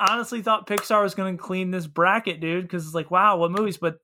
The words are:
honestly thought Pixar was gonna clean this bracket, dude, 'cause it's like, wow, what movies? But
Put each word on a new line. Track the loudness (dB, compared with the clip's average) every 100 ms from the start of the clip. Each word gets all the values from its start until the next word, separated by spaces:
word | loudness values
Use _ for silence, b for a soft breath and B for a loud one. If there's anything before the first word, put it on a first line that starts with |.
| 2
honestly | 0 -2 -4
thought | 0 0 0
Pixar | -4 2 2
was | 2
gonna | 0 -4 -4
clean | -6 -4 -4
this | -4 -4
bracket, | 2 4 2 0 -4
dude, | -2 -4 -4
'cause | -6 -6
it's |
like, | -6 0
wow, | 4 4 4
what | 2
movies? | 0 -2 -2
But | -4 -4